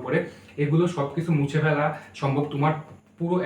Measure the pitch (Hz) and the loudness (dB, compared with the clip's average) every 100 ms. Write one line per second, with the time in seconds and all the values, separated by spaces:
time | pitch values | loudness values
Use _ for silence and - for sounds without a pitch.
0 | 123 170 175 - - - 147 160 175 170 | -2 0 -2 -8 -12 -4 2 4 2 0
1 | 139 170 165 147 139 156 151 147 151 - | -4 -2 0 2 2 2 2 2 0 -2
2 | - - 139 135 147 143 151 156 - - | -12 -4 -2 0 -2 0 0 0 -6 -20
3 | _ - 170 180 | _ -6 -2 0